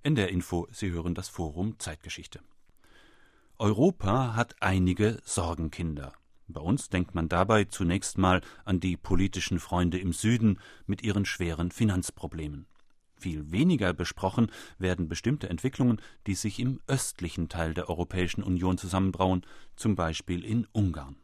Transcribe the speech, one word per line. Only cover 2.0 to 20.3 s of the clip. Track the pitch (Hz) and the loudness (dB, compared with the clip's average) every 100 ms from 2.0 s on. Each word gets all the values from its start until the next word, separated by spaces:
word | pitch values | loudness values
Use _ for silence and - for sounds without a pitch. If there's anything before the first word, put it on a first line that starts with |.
| - - - - - - - _ _ - - _ - _ _ - | -12 -14 -14 -18 -20 -20 -20 _ _ -20 -20 _ -20 _ _ -2
Europa | 107 107 165 185 95 117 127 | 0 4 4 4 2 2 2
hat | 110 120 - | 0 -2 0
einige | 101 95 90 90 104 113 | 2 4 4 4 2 0
Sorgenkinder. | - - 85 85 80 - 85 73 67 - _ - - | -4 -2 -2 -2 -4 -4 -6 -6 -10 -16 _ -20 -14
Bei | 78 | -8
uns | 80 135 - | -2 -2 0
denkt | 92 87 | -2 -2
man | 85 82 | -2 0
dabei | 85 98 110 101 | 2 4 4 2
zunächst | - 90 92 - - | 0 0 0 -2 2
mal | 95 92 - - | 4 4 0 -16
an | - 95 | -2 0
die | 92 87 | 0 -2
politischen | - 87 95 92 - 90 | 2 4 4 0 -2 -4
Freunde | - 90 90 90 | -2 2 2 2
im | 92 | -2
Süden | 80 107 120 113 92 - - - | 0 2 4 4 2 -4 -18 -6
mit | 101 | -4
ihren | 113 101 95 | 0 0 0
schweren | - 85 80 87 | -2 -4 -2 -4
Finanzproblemen. | - 113 90 - - 78 80 76 71 - - - _ _ _ | 2 2 2 -2 -8 -10 -8 -8 -10 -14 -20 -20 _ _ _
Viel | - 78 76 | -6 -6 -2
weniger | 90 170 156 92 | 2 4 4 2
besprochen | 85 90 - 95 - 113 - - - | 0 -4 -2 -2 2 0 0 -20 -4
werden | 92 90 82 | 0 0 -2
bestimmte | 85 113 147 - | -2 -2 -2 -2
Entwicklungen, | 85 131 - 127 110 - - - | -4 -4 2 2 2 -4 -12 -4
die | |
sich | 95 110 - | -2 -2 -2
im | 123 131 - | -4 -4 -2
östlichen | 135 - - 85 - 82 | -2 -2 -6 -8 -4 -4
Teil | 87 82 82 | -2 -2 -2
der | - | -4
Europäischen | 82 87 95 87 95 | -2 -2 0 -2 -2
Union | - 92 92 90 | -2 0 2 0
zusammenbrauen, | 90 95 95 87 95 92 - - - - | 0 2 2 2 2 2 -2 -18 -18 -4
zum | 113 | 0
Beispiel | 95 82 82 - | 2 0 -2 -4